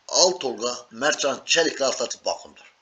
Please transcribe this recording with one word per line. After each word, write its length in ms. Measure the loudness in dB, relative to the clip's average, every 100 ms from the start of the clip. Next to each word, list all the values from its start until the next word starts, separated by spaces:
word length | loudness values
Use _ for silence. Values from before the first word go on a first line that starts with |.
| -4
Altolga 800 | 4 4 4 -4 -4 -4 -6 -12
Mertcan 520 | -2 -2 0 -2 -2 0
Çelik'le 340 | 2 2 2
alternatif 440 | -2 0 -4 -4
bakımdır. 480 | -6 -6 -10 -20 -20 _